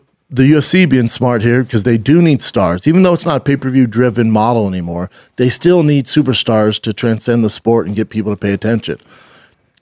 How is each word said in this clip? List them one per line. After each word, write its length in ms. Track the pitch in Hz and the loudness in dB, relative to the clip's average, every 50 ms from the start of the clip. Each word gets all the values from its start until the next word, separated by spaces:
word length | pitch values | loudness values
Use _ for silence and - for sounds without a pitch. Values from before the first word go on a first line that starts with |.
| _ _ _ _ _ - | _ _ _ _ _ -8
the 160 | 127 120 131 | 0 2 4
U 140 | 143 156 147 | 4 4 2
F 40 | 135 | 2
C 220 | - - 185 185 | 2 2 2 2
being 240 | 143 131 127 117 110 | 2 2 0 0 -2
smart 320 | - - 127 123 123 110 | -2 -2 -2 -2 0 0
here, 200 | 107 120 120 131 123 | 0 0 0 0 -2
'cause 180 | - - 107 98 | -2 -4 -2 0
they 140 | 123 117 | 0 0
do 240 | 110 101 131 151 175 | 0 2 2 2 4
need 200 | 170 160 143 - | 4 2 2 0
stars. 460 | - - - 107 95 85 87 90 - | -2 -4 -2 -2 0 0 -2 -2 0
Even 160 | 156 165 185 185 | 0 2 4 4
though 100 | 180 175 | 2 2
it's 120 | 165 - | 0 -2
not 100 | 175 147 | -2 -4
a 60 | 131 | -2
pay-per-view 460 | - 143 143 135 139 131 127 135 127 | -2 -2 -4 -2 -2 0 2 2 2
driven 440 | 113 104 117 127 123 98 120 113 113 | 2 2 0 0 0 0 0 0 2
model 340 | 110 107 107 120 120 117 104 | 2 2 2 2 0 0 -2
anymore, 440 | 98 92 92 85 85 85 87 92 - _ - _ _ _ | -2 -4 -6 -6 -6 -8 -8 -8 -10 _ -20 _ _ _
they 140 | - 123 127 | -2 0 0
still 340 | - - - 175 180 175 156 | 0 0 2 2 2 4 4
need 220 | 151 147 143 127 | 2 2 0 -2
superstars 720 | - - 151 143 131 117 - - - 110 110 107 107 107 - - | 0 0 0 0 2 0 -2 0 0 0 0 0 0 -2 -4 -6
to 100 | 113 104 | -6 -6
transcend 500 | - - 117 110 107 - 123 117 117 110 | -2 -2 -2 -2 -2 -2 -2 0 0 0
the 60 | 104 | -2
sport 380 | - - - 113 117 113 80 | -4 -4 -2 0 0 0 0
and 100 | 92 104 | -4 -4
get 120 | 104 104 - | -6 -6 -6
people 220 | - 110 95 107 | -6 -6 -4 -4
to 60 | 101 | -6
pay 160 | - - 101 98 | -4 -4 -4 -4
attention. 440 | 95 - 110 117 107 - - 73 - _ _ - - - _ _ _ _ _ _ _ _ _ _ _ | -2 -2 -2 -2 -2 -4 -8 -10 -10 _ _ -20 -20 -20 _ _ _ _ _ _ _ _ _ _ _